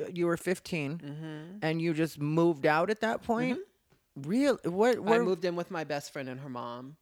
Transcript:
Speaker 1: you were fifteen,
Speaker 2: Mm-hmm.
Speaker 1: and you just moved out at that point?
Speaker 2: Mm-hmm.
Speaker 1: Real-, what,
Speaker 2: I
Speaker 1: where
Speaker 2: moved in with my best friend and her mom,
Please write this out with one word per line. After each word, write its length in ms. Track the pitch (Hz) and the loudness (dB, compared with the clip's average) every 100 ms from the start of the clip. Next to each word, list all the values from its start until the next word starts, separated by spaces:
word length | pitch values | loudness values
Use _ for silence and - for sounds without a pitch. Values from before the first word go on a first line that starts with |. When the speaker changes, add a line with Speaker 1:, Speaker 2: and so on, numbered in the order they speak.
| - | -8
Speaker 1:
you 140 | 175 170 | -2 0
were 120 | 170 | 0
fifteen, 600 | - 185 - 175 139 165 | 0 -4 -2 -4 -4 -6
Speaker 2:
Mm-hmm. 600 | 143 147 160 151 160 202 | -8 -10 -10 -10 -12 -4
Speaker 1:
and 200 | 160 165 | 0 2
you 120 | 165 | 2
just 260 | 156 160 - | 2 0 0
moved 460 | 147 156 170 156 156 | 0 4 4 4 4
out 240 | 151 185 | 4 4
at 120 | 214 | 0
that 200 | 220 233 | 0 -2
point? 380 | - 226 254 254 | 0 0 0 -2
Speaker 2:
Mm-hmm. 680 | 392 _ _ _ _ - 139 | -6 _ _ _ _ -12 -2
Speaker 1:
Real-, 300 | 226 285 233 | 2 2 2
what, 320 | - 180 233 240 | 0 2 4 4
Speaker 2:
I 40 | |
Speaker 1:
where 240 | 190 226 | 4 4
Speaker 2:
moved 220 | 185 180 175 | 4 0 0
in 100 | 175 | -2
with 140 | 170 | -4
my 120 | 175 | -6
best 280 | 151 147 - | -4 -4 -6
friend 160 | 151 131 | -8 -8
and 100 | 127 | -8
her 100 | 143 | -8
mom, 460 | 123 120 120 131 151 | -8 -8 -10 -12 -18